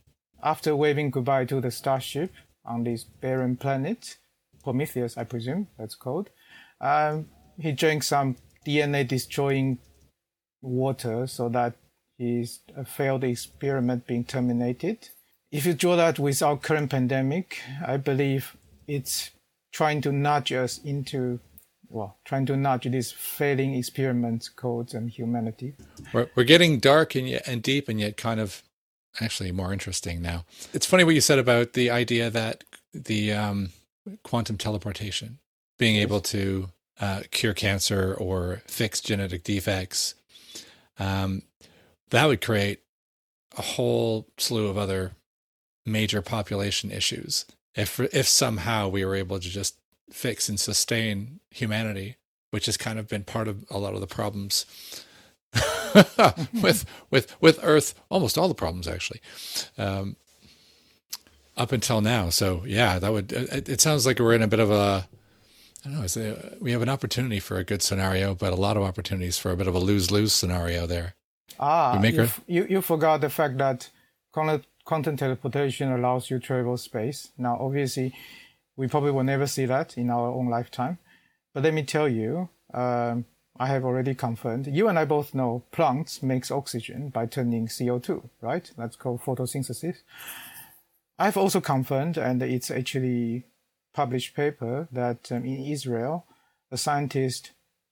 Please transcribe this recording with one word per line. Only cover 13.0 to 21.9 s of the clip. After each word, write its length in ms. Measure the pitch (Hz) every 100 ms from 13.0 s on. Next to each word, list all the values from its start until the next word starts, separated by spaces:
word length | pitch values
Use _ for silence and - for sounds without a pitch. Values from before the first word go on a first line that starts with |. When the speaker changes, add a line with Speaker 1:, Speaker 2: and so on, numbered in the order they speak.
| 139 131
Speaker 1:
experiment 840 | 127 120 - - 139 135 123 123 -
being 160 | 120
terminated. 840 | 120 135 123 120 123 123 170 226 - - _ _ -
If 140 | 147 170
you 80 |
draw 220 | 156 175 175
that 220 | 165 151
with 220 | 143 139
our 140 | 151 147
current 360 | - 156 143
pandemic, 680 | 139 127 135 131 165 - - - 139 165
I 120 | 139
believe 580 | 143 135 139 135 - - _ - -
it's 440 | 143 - - - _ _ _ _
trying 300 | - 156 147
to 100 | 139
nudge 400 | 139 143 143 131
us 280 | 131 123 -
into, 560 | 147 139 135 135 123 123 _ - _ _
well, 280 | -